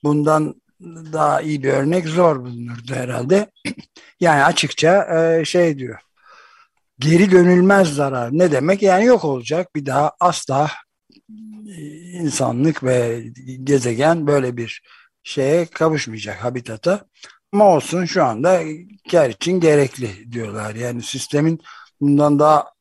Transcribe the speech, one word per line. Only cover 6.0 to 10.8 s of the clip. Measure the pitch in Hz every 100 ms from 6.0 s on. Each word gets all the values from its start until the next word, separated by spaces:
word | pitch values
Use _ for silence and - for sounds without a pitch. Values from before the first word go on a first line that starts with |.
| _ _ _ - _ _ _ _ _ _
Geri | 143 170 202
dönülmez | 185 175 180 185 196 175
zarar. | 143 139 131 120
Ne | 147 180
demek? | 147 147 196
Yani | 202 185
yok | 233 240
olacak. | 160 131 117 156 180 151
Bir | 139
daha | 131 147 -
asla | 175 165 - 135 151 -